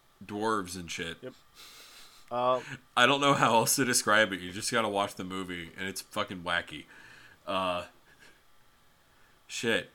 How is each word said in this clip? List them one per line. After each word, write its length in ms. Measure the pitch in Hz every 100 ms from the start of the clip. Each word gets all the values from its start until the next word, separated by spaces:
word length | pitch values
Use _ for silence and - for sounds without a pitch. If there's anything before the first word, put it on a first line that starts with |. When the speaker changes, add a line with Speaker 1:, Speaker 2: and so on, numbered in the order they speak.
| _ -
Speaker 1:
dwarves 500 | 98 104 110 107 90 92
and 140 | 82
shit. 280 | - 82 80
Speaker 2:
Yep. 100 | 127 - _ - - - - - - - -
Uh, 300 | 123 123 127 120 131 _ -
Speaker 1:
I 100 | 123
don't 140 | 139
know 140 | 143
how 200 | 143 131 113
else 200 | 127 -
to 80 |
describe 480 | 123 120 110 104 107
it. 80 | 92
You 100 | 90
just 200 | 95 -
gotta 160 | 120 110
watch 260 | 98 101
the 100 | -
movie, 460 | 92 92 90 87 82 -
and 100 | 95
it's 120 | 95
fucking 400 | - 104 101 92
wacky. 420 | 85 87 - - - - - - - - -
Uh, 380 | 95 92 87 85 - _ _ - _ _ - _ _ _ _ _ _ _ _ -
shit. 440 | - 117 98 85